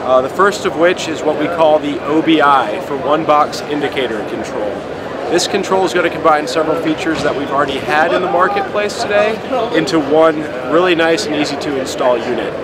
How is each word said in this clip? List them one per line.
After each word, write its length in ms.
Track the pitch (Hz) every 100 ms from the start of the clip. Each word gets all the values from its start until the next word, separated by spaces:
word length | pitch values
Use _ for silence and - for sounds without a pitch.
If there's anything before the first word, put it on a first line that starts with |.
Uh, 180 | 113 131
the 80 | 131
first 380 | - 196 196 190
of 100 | 147
which 300 | 170 180 -
is 160 | 151
what 160 | 143 147
we 80 | 151
call 320 | 170 160 151
the 200 | 147 139 139
O 160 | 156
B 180 | 160 160
I 400 | 143 135 123 -
for 140 | - 139
one 280 | 131 151 151
box 360 | 147 147 -
indicator 580 | - 147 139 139 123 110 95
control. 400 | 110 107 - 104 98 - - - - -
This 160 | 165 -
control 380 | 208 185 190 185
is 80 | 180
gonna 160 | 170
combine 360 | 156 160 151 151
several 320 | 165 156 156
features 400 | 160 151 165 151
that 120 | 147 143
we've 140 | 135
already 300 | 139 139 139
had 340 | - 151 165
in 80 | 320
the 80 | 180
marketplace 720 | 170 185 202 190 208 208 202
today 300 | 220 208 214 220 - 262 - 160
into 240 | - 160
one 400 | 139 151 160 156 151 120 127
really 220 | 151 185
nice 320 | 165 165 165 147
and 100 | 147
easy 200 | 151 143
to 240 | 156 139
install 360 | 131 - 135 123
unit. 380 | 117 117 101 -